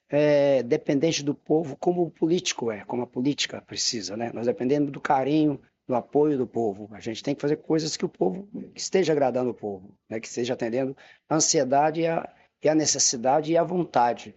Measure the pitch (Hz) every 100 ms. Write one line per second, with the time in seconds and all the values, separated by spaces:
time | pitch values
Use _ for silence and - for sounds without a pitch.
0 | _ 143 151 147 143 135 120 147 - 143
1 | 160 151 143 135 - 156 165 135 - 175
2 | 170 - 160 180 175 - 117 104 - 120
3 | 120 127 131 135 - 107 - 104 - 120
4 | 90 107 120 110 120 120 127 147 143 139
5 | - 139 135 156 151 135 - _ - 123
6 | - 143 151 139 120 117 113 98 104 104
7 | 117 110 - 139 147 151 - 160 156 -
8 | 175 - 180 185 202 - - - - 190
9 | 160 151 135 123 127 110 107 98 95 -
10 | - 110 113 - 120 127 120 123 135 135
11 | - - - 156 147 165 131 139 156 156
12 | 165 165 - - _ _ 143 156 151 143
13 | - 127 123 147 151 165 165 180 165 127
14 | 120 107 -